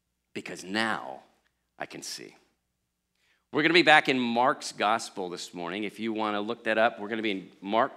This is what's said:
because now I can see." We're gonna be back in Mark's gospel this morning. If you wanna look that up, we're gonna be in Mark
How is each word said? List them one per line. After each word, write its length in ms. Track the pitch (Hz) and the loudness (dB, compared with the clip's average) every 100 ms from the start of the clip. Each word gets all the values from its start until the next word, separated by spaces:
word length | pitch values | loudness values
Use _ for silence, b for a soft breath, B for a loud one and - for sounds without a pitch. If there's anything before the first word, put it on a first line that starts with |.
| _ _ _ | _ _ _
because 300 | - - 85 | -14 -12 -14
now 640 | 90 104 113 87 64 65 - _ _ _ _ - | -6 -2 -2 -4 -8 -14 -18 _ _ _ _ -14
I 100 | 73 | -14
can 160 | 67 | -12
see." 340 | - - 50 - _ _ _ _ _ _ _ _ _ _ _ | -14 -14 -16 -20 _ _ _ _ _ _ _ _ _ _ _
We're 100 | 135 | 0
gonna 120 | 151 | 4
be 80 | 175 | 6
back 280 | 151 151 147 | 8 8 8
in 80 | 131 | 2
Mark's 540 | 120 117 131 147 - | 2 2 2 0 -6
gospel 580 | - 104 113 - - 90 | -2 0 0 -2 -8 -8
this 240 | 87 - | -8 -12
morning. 300 | 90 85 98 | -10 -8 -6
If 140 | 101 104 | -6 -6
you 140 | 110 | -6
wanna 300 | 107 107 104 | -2 -2 -2
look 220 | 107 117 | -4 -6
that 120 | 113 110 | -2 2
up, 240 | 117 104 | 2 0
we're 80 | 104 | -8
gonna 140 | 113 | -4
be 80 | 107 | -2
in 180 | 95 85 - | -4 -8 -14
Mark 300 | 95 110 135 | -2 0 0